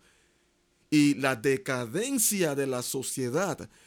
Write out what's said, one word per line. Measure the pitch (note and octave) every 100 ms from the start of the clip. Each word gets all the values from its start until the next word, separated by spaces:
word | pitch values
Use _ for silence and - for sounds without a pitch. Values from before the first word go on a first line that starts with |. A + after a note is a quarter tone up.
| _ _ _ _ _ _ _ _ _
Y | D3+ D3 C#3
la | C3+ B2
decadencia | C#3 C3 C#3 B2+ A#2 D#3 C4 C4+ - G3+ D#3+ C#3
de | C3+
la | B2
sociedad | A#2+ C3+ - - B2 D3 F#3+ - - _